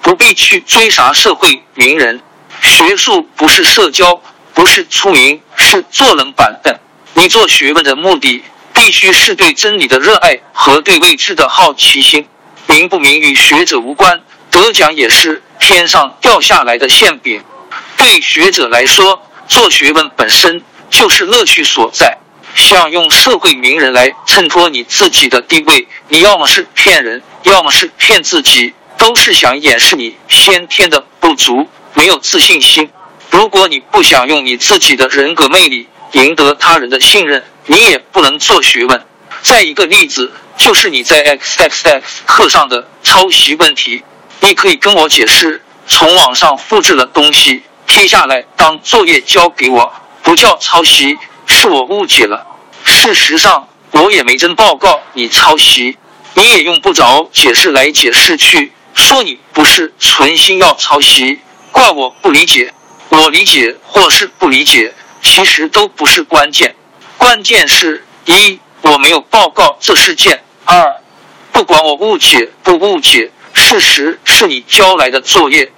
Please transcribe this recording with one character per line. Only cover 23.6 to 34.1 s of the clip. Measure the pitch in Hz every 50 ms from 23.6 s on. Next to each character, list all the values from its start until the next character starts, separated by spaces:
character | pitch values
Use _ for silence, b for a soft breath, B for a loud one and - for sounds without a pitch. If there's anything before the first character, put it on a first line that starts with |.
| 127 127 135 160
人 | 147 131 127
来 | 123 127 135 135 - -
衬 | - - 208 180
托 | 147 - 175 175 170
你 | 147 123 117
自 | - - - 202 175
己 | - - -
的 | 127 127 123
地 | 117 - 165 160
位， | 151 156 151 131 123 B B B B
你 | - 147 160
要 | 175 208 202
么 | 175 151
是 | 131 - 196 185 - _
骗 | - 202 202 185 156 127
人， | 113 113 127 - - - - -
要 | 185 196 190 165
么 | 143
是 | 139 - 160 160 _
骗 | - - - 220 185
自 | 160 - 185 165
己， | 135 - - 127 120 120 - _ _ _ -
都 | - 226 226 240
是 | 226 - 233 185
想 | 147 156 127 127 143
掩 | 151 147 120 117
饰 | 120 - 185
你 | 147 120 113 - - _
先 | - - 240 - - 196 175 175
天 | 170 - - 190 175
的 | 156 143 - _ _ _
不 | - 170 147
足， | 131 - 127 120 127 151 - _ - - - -
没 | - 156
有 | 185 175 139
自 | - - - 170
信 | - - - 156
心。 | - - - 160 156 - _ - - - - - - -
如 | - - 233 -
果 | 196 196 190
你 | 175 151 135
不 | - - - 180 165
想 | -